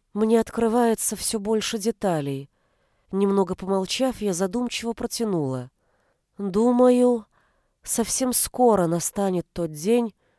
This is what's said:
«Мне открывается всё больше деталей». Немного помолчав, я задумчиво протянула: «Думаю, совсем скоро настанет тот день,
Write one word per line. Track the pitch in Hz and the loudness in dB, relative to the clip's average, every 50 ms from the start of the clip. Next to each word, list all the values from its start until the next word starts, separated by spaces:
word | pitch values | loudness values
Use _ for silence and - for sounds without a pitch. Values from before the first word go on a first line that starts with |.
| _ _ - | _ _ -2
«Мне | 208 220 220 233 226 | -2 2 4 4 2
открывается | 226 - - 226 233 226 220 247 240 233 220 - - - 220 | 2 0 -2 -2 0 0 2 2 2 2 0 0 -2 -6 -4
всё | - - - - 220 | -4 -6 -4 -4 -4
больше | 196 214 226 214 196 - - 220 | -2 -2 -2 -2 -2 -4 -6 -2
деталей». | 185 226 226 - - 190 170 156 139 143 139 135 139 - _ _ _ _ _ _ _ _ _ _ _ - | -2 -4 -4 -2 -2 0 0 0 -2 -4 -6 -6 -8 -12 _ _ _ _ _ _ _ _ _ _ _ -6
Немного | - 196 202 196 196 196 190 175 185 | -2 0 2 2 2 2 2 0 -2
помолчав, | - 190 185 196 190 190 185 - - 262 262 240 - | -8 -4 -2 -2 -2 -2 -2 -2 -2 -2 -2 -2 -4
я | 208 202 180 | -4 -4 -2
задумчиво | 165 196 185 185 240 247 233 - - 226 233 226 | -2 -2 -2 -2 -4 -4 -4 -6 -6 -6 -6 -8
протянула: | - 247 226 - - 233 214 190 165 147 131 131 127 123 127 _ _ _ _ _ _ _ _ _ _ _ _ _ - | -6 -6 -6 -4 -4 -2 -2 -2 -2 -2 -2 -4 -6 -8 -12 _ _ _ _ _ _ _ _ _ _ _ _ _ -8
«Думаю, | 202 196 175 208 233 247 247 240 254 254 247 247 247 247 240 226 214 _ _ _ _ _ _ _ _ _ _ _ | -8 -2 0 2 2 4 4 6 6 6 6 6 4 4 2 0 -4 _ _ _ _ _ _ _ _ _ _ _
совсем | - - - - 226 - - - 269 254 240 | -8 -6 -4 -2 -2 -2 -2 -2 -2 0 0
скоро | - - - - - 254 240 214 190 175 | 0 -2 -2 0 2 4 4 6 4 4
настанет | 165 170 170 - - - 202 196 196 185 175 - _ | 2 0 -2 -2 -4 -4 -2 -2 0 -2 -2 -4 _
тот | - - 170 160 | -8 -8 -8 -6
день, | 156 147 156 202 233 240 233 214 - _ _ _ _ | -6 -6 0 2 2 2 2 -2 -8 _ _ _ _